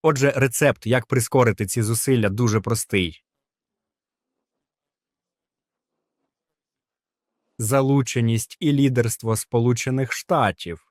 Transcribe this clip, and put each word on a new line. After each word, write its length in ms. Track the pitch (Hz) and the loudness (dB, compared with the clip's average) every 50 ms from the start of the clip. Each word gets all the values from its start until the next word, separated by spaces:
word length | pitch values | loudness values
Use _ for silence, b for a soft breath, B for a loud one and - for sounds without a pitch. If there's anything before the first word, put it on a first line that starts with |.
| - | 2
Отже, 300 | 160 151 131 135 139 135 | 0 2 2 0 0 2
рецепт, 520 | 135 131 131 - - 151 139 - _ - | 2 0 0 0 2 2 2 2 _ -2
як 180 | 107 120 127 113 | 0 0 0 0
прискорити 600 | _ - 127 113 - - 131 123 117 98 - 107 | _ -2 -2 -2 0 2 2 4 4 2 -2 -4
ці 160 | 95 - 123 | -4 -2 -4
зусилля, 480 | 107 107 117 110 - - 131 120 107 101 | -2 -2 -2 -2 0 0 2 2 2 0
дуже 320 | 98 107 120 113 104 110 | 0 0 0 0 0 0
простий. 640 | 92 - 117 113 - _ - 101 92 82 80 _ _ _ _ _ _ _ _ _ _ _ _ _ _ _ _ _ _ _ _ _ _ _ _ _ _ _ _ _ _ _ _ _ _ _ _ _ _ _ _ _ _ _ _ _ _ _ _ _ _ _ _ _ _ _ _ _ _ _ _ _ _ _ _ _ _ _ _ _ _ _ _ _ _ _ _ _ _ _ _ _ _ _ _ _ _ _ _ | 0 -2 -4 -4 -4 _ 0 0 0 -2 -6 _ _ _ _ _ _ _ _ _ _ _ _ _ _ _ _ _ _ _ _ _ _ _ _ _ _ _ _ _ _ _ _ _ _ _ _ _ _ _ _ _ _ _ _ _ _ _ _ _ _ _ _ _ _ _ _ _ _ _ _ _ _ _ _ _ _ _ _ _ _ _ _ _ _ _ _ _ _ _ _ _ _ _ _ _ _ _ _
Залученість 1000 | - 113 107 131 139 135 135 139 139 131 - - 127 117 113 113 110 - - - _ | -8 -4 0 0 2 2 4 2 2 2 0 -2 0 0 0 0 0 -4 -8 -12 _
і 140 | - 151 143 | -2 0 2
лідерство 600 | 139 139 139 127 123 117 117 - - - 113 110 | 2 2 2 2 0 0 -2 -4 -6 -4 -4 -4
Сполучених 800 | 104 - _ - 120 117 123 123 117 - 131 127 131 135 - - | -4 -4 _ -2 0 2 2 0 0 -2 -4 -2 -4 -4 -4 -6
Штатів. 760 | - - - 180 151 120 101 90 _ - 87 82 - _ _ | -12 -4 -2 0 0 0 0 -2 _ -10 -12 -12 -12 _ _